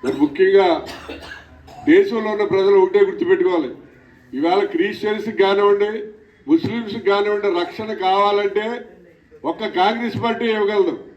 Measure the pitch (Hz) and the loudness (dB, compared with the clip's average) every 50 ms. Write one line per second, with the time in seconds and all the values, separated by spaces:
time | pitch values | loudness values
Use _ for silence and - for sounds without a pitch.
0 | - 127 143 135 147 147 - - 185 190 196 196 190 180 160 151 - - - - | -4 -4 0 0 0 0 2 2 2 6 6 6 6 4 2 0 -2 -10 -16 -16
1 | - - - - - - - - - - - - - - - - - - 311 381 | -14 -16 -16 -16 -14 -18 -18 -18 -20 -20 -20 -20 -20 -20 -20 -6 2 6 6 6
2 | 403 - 233 226 214 208 214 208 208 - - 196 190 196 202 196 185 180 185 202 | 6 4 0 -4 -2 -4 -2 -2 -2 0 0 2 4 4 6 4 4 4 4 2
3 | 196 190 180 - 175 175 190 170 175 185 180 170 147 123 - - - - - - | 2 2 0 -4 0 0 2 2 2 0 2 0 -2 -4 -8 -14 -20 -20 -20 -20
4 | - _ _ _ _ _ - 131 147 170 185 202 202 196 - 165 180 202 180 - | -20 _ _ _ _ _ -6 -2 0 2 2 2 0 0 -2 -2 -2 -2 -2 -4
5 | - 214 214 220 208 226 214 - 196 190 196 196 202 202 202 202 202 208 220 226 | -4 -4 -4 -4 -6 -8 0 2 2 2 4 2 4 2 4 2 0 -2 -4 -8
6 | - - - - - _ _ _ _ 269 - 165 - 196 220 233 226 208 202 226 | -10 -12 -16 -20 -20 _ _ _ _ 0 0 0 2 -2 -6 -6 -6 -6 -10 -4
7 | 185 196 196 202 202 208 208 202 202 202 175 170 175 170 - - 220 214 214 - | -2 0 0 0 0 0 -2 -2 -2 -2 -2 -2 -4 -6 -8 -12 -10 -10 -8 -4
8 | 185 185 190 196 202 202 202 202 202 196 190 208 214 226 240 240 - - - - | -2 0 2 2 2 2 0 0 -2 -2 -2 -2 -4 -4 -8 -8 -12 -16 -20 -20
9 | - - _ _ _ _ - - - 151 165 - 220 202 - 175 180 208 233 233 | -20 -20 _ _ _ _ -20 -10 -8 -8 -8 -6 -8 -6 -2 0 0 0 0 -2
10 | 240 233 - 120 220 233 220 226 240 226 220 214 208 202 214 202 190 175 131 104 | -4 -6 -6 -4 -4 -2 -2 -2 -2 -2 0 0 0 0 2 2 0 0 0 -6
11 | - - - | -12 -18 -20